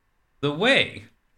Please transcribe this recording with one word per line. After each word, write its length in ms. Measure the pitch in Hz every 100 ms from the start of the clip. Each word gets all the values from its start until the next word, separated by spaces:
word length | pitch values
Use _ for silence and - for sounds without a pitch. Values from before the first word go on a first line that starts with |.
| _ _ _ _
the 120 | 143
way 520 | 147 226 254 113 - - _ _